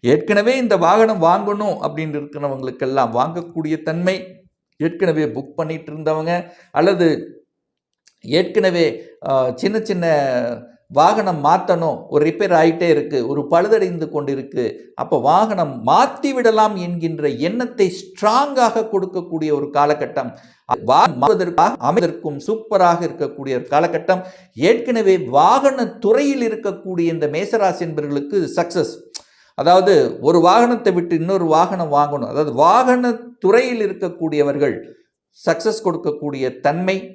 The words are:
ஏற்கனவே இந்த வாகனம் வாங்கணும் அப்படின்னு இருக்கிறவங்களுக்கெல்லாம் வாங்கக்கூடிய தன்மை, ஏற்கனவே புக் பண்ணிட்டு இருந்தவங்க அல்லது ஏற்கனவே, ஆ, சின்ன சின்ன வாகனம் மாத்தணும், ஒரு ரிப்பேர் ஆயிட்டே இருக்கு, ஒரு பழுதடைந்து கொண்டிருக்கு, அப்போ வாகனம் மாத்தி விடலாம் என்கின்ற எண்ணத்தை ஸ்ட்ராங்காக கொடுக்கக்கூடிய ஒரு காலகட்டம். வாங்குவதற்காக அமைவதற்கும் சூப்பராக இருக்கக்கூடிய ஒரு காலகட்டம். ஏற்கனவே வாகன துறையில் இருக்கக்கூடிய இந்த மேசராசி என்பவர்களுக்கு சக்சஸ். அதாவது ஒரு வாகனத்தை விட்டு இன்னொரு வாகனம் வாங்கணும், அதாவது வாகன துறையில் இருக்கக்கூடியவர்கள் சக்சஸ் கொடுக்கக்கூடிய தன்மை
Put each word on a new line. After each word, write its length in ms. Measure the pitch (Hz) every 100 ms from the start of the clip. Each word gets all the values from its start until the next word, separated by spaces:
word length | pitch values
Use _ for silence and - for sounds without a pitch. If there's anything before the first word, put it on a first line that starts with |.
ஏற்கனவே 500 | 123 147 - 208 214 262
இந்த 180 | 240 196
வாகனம் 460 | 170 208 226 208
வாங்கணும் 540 | 165 185 202 208 208 -
அப்படின்னு 380 | - 147 156 147
இருக்கிறவங்களுக்கெல்லாம் 960 | 147 147 143 131 131 123 131 135 120 117
வாங்கக்கூடிய 600 | 147 170 170 - 151 156
தன்மை, 340 | 156 160 180 190 - - _ _ _ _
ஏற்கனவே 440 | 160 170 185 160 151
புக் 280 | 120 135 -
பண்ணிட்டு 320 | 156 160 156
இருந்தவங்க 420 | 151 156 156 160 175 170 - _
அல்லது 360 | - 170 185 170 147 - - _ _ _ _ _ _ _ _ -
ஏற்கனவே, 580 | 151 190 220 190 175 160 - - -
ஆ, 100 | 135 135 127 123
சின்ன 220 | 202 214
சின்ன 240 | 220 185 170 151 139 123 120 117 - _ _
வாகனம் 500 | 131 165 214 196 165
மாத்தணும், 540 | 143 165 - 175 160 - -
ஒரு 120 | 147 151
ரிப்பேர் 280 | 156 202 170
ஆயிட்டே 300 | 165 165 175
இருக்கு, 280 | 147 - 131 117
ஒரு 140 | 143 143
பழுதடைந்து 560 | 170 180 220 185 170 156
கொண்டிருக்கு, 540 | 151 139 139 123 - 117 - - -
அப்போ 220 | 123 131
வாகனம் 520 | 127 170 220 196 151 123
மாத்தி 460 | 113 170 254 - 285
விடலாம் 420 | 262 233 220 214 196
என்கின்ற 520 | 175 175 160 156 147 123
எண்ணத்தை 480 | 156 226 247 - 190
ஸ்ட்ராங்காக 960 | - - - 208 233 285 262 233 226 220
கொடுக்கக்கூடிய 600 | 196 185 180 175 165 156
ஒரு 140 | 147 143
காலகட்டம். 600 | 143 147 151 127 143 123 - - _ - 123 107
வாங்குவதற்காக 920 | 139 202 127 139 185 180 170 175 247
அமைவதற்கும் 580 | 123 180 170 - - 143
சூப்பராக 600 | 165 220 - 202 180 170
இருக்கக்கூடிய 520 | 170 - 143 - 135 127
ஒரு 120 | 123
காலகட்டம். 540 | 143 165 160 - 185 185 - _ -
ஏற்கனவே 540 | 160 226 - 233 202 185 135
வாகன 560 | 131 165 240 277 262 233 -
துறையில் 440 | 196 240 285 277 233
இருக்கக்கூடிய 600 | 220 202 180 185 180 170
இந்த 140 | 165 147
மேசராசி 560 | 151 202 226 196 170 170
என்பவர்களுக்கு 540 | 151 147 143 143 202 147 -
சக்சஸ். 400 | 175 180 151 - - - _ _ _ -
அதாவது 360 | 147 185 190 175 127 -
ஒரு 180 | 135 170
வாகனத்தை 500 | 170 214 240 240 220
விட்டு 200 | 180 170 165
இன்னொரு 300 | 165 190 170
வாகனம் 480 | 156 180 190 160 143
வாங்கணும், 360 | 147 143 143
அதாவது 200 | 135 151 120
வாகன 560 | 160 220 254 247 247 226 - -
துறையில் 420 | 185 226 254 240
இருக்கக்கூடியவர்கள் 920 | 202 185 185 170 160 147 143 147 139 95 - - _ _ _ _
சக்சஸ் 440 | - 165 220 214 185
கொடுக்கக்கூடிய 600 | 165 175 - 147 139 131 127
தன்மை 360 | 143 165 185 190 127